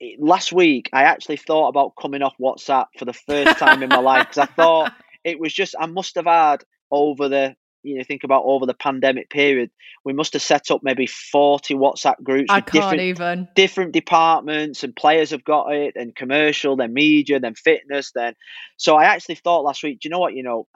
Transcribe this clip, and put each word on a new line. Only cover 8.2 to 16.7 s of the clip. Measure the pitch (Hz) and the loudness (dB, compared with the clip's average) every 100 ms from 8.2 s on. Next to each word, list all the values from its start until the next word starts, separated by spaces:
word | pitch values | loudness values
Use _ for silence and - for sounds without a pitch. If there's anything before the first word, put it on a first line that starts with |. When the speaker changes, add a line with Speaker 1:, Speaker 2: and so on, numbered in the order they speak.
Speaker 1:
about | 135 135 | 2 2
over | 127 135 127 | 4 0 -2
the | |
pandemic | - 143 131 135 131 - | -4 -4 0 0 0 -4
period, | 143 143 131 120 _ - _ | 0 2 2 -2 _ -20 _
we | 139 | -8
must | 139 160 | -6 -4
have | 147 | -6
set | - 143 - | 0 -2 0
up | 143 | -2
maybe | 139 127 123 | 0 -2 -4
forty | - - 143 143 143 - | -6 -2 2 4 2 -2
WhatsApp | 135 135 - 147 - | 0 0 2 -2 -2
groups | 127 135 135 | -2 -2 2
Speaker 2:
I | 202 | 0
Speaker 1:
with | - | 2
Speaker 2:
can't | - 196 180 | 0 0 -2
Speaker 1:
different, | |
Speaker 2:
even. | 185 175 175 175 180 | -2 -4 -4 -6 -2
Speaker 1:
different | 196 190 - 180 | 2 2 0 -4
departments, | 165 - 165 165 160 147 151 151 131 | -4 2 4 4 2 0 -6 -6 -8
and | 131 | -12
players | - 151 160 151 | -2 2 2 0
have | 147 | -4
got | - 151 - | -2 -2 0
it, | 147 143 - | -4 -4 -6
and | 120 | -12
commercial, | - 131 147 151 143 143 | -12 -4 0 0 0 -2